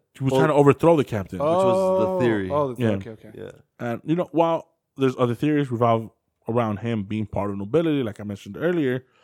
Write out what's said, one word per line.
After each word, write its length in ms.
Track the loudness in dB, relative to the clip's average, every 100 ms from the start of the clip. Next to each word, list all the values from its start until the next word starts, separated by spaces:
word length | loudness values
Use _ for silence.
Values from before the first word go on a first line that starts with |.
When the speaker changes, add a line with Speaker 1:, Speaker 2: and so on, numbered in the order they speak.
| _
Speaker 1:
he 80 | -6
was 100 | 0
Speaker 2:
well, 100 | 2
Speaker 1:
trying 80 | 4
to 40 |
overthrow 420 | 6 6 6 4 4
the 60 |
captain. 340 | 2 -4 -6 -4
Speaker 2:
which 40 | 0
was 540 | 2 2 2 2 0
the 40 | 0
Speaker 3:
Oh, 120 | 0
Speaker 2:
theory. 300 | 0 0 -2
Speaker 3:
oh, 220 | -2 -2
the 80 | 0
Speaker 1:
Yeah. 80 | 0
Speaker 3:
okay, 200 | 0 -6
okay. 200 | -16 -18
Speaker 2:
Yeah. 160 | -16 -16 -18 _ _
Speaker 1:
And, 200 | -8 -8
you 100 | -4
know, 140 | -4 -2
while 380 | 0 0 0 -6 _ _ -2
there's 200 | -2 2
other 160 | -2
theories 380 | 0 0 0 0
revolve 380 | 0 2 2 -2 -16 _ _ -4
around 300 | -2 -2 -4
him 220 | -4 -4
being 240 | -4 -6 -4
part 240 | -4 -4
of 60 | -6
nobility, 460 | -2 0 0 -2
like 160 | -4 -8
I 40 |
mentioned 320 | -10 -12 -12 -4
earlier, 500 | -2 0 0 -2 -8 _